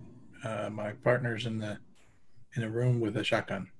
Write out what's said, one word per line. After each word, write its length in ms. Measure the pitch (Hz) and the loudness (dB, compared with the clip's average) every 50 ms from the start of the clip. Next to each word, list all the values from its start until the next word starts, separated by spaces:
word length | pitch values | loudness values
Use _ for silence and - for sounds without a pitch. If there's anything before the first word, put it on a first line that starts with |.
| - - - - - - - - - | -10 -14 -18 -20 -20 -20 -18 -8 -6
uh, 240 | 113 110 104 - 104 | -4 -4 -2 -4 -4
my 220 | 107 107 104 107 110 | -4 -4 -4 -6 -6
partner's 520 | - - - 123 123 120 117 113 101 120 | 2 6 6 6 6 4 0 -2 -2 -2
in 140 | 117 110 107 | -2 -2 -2
the, 180 | 107 107 104 - - - - - - - _ - - - - - - - - | -4 -4 -6 -8 -12 -18 -20 -20 -20 -20 _ -20 -20 -20 -18 -18 -18 -6 -4
in 80 | 123 113 | -2 -2
a 60 | 110 | 0
room 320 | 110 117 123 127 123 117 | 0 2 4 4 4 4
with 160 | 113 104 107 | 2 2 0
a 60 | 104 101 | 0 2
shotgun. 440 | - 113 107 - - 95 - - - - | 2 2 2 2 -2 -4 -4 -6 -8 -12